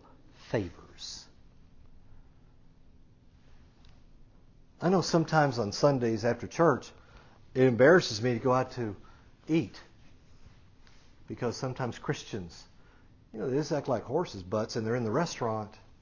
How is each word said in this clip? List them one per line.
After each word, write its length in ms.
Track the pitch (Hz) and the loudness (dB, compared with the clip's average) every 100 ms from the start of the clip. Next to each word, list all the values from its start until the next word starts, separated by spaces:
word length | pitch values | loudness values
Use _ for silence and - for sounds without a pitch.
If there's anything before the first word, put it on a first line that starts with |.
| - - - - - | -10 -20 -20 -20 -6
favors. 720 | 123 90 - - - - - - - - - - - - - - - - - - - - - - - - - - - - - - - - - - - - - - - - - | -4 -4 -10 -20 -18 -16 -16 -18 -20 -20 -20 -20 -20 -20 -20 -20 -20 -20 -20 -20 -20 -20 -20 -20 -20 -20 -20 -20 -20 -20 -20 -20 -20 -20 -20 -20 -20 -20 -20 -20 -20 -20 -4
I 60 | 160 | 2
know 120 | 190 | 2
sometimes 580 | - 170 160 156 143 120 | 4 2 2 2 2 0
on 140 | 104 | -4
Sundays 520 | - 147 139 117 110 | 2 2 4 0 0
after 220 | 117 120 101 | 0 -2 -4
church, 440 | - 170 123 - - - - - - - | 2 4 4 -2 -20 -20 -20 -20 -20 -6
it 80 | 127 | 2
embarrasses 580 | 131 113 131 180 - 104 | 4 8 8 8 6 -2
me 140 | 123 | -2
to 40 | 117 | 0
go 140 | 131 | 2
out 200 | 127 131 | 2 0
to 240 | - 113 98 - - - - - | -4 -8 -8 -16 -20 -20 -18 -2
eat 320 | 160 107 - - - - - - - - - - - - - - - - | -2 -2 -8 -20 -20 -20 -20 -20 -20 -20 -20 -20 -20 -20 -20 -20 -20 -14
because 280 | 110 123 113 | -6 -4 -4
sometimes 420 | 135 127 127 - | -6 -4 -6 -6
Christians, 640 | - 143 - 110 87 - - - - - - - - | -6 -6 -8 -10 -10 -16 -20 -20 -20 -20 -20 -20 -18
you 60 | 214 | -8
know, 100 | 165 | -4
they 80 | 131 | -2
just 160 | 151 | -2
act 160 | 151 135 | -4 -2
like 140 | 117 | -4
horses' 400 | - 143 160 98 | -2 -4 -4 -8
butts 340 | 90 107 113 120 | -6 -4 -2 -4
and 80 | |
they're 120 | 110 123 | -2 -2
in 80 | |
the 60 | 113 | -2
restaurant, 640 | 120 170 - 120 110 107 - - - | -2 -2 -4 -4 -4 -8 -14 -20 -20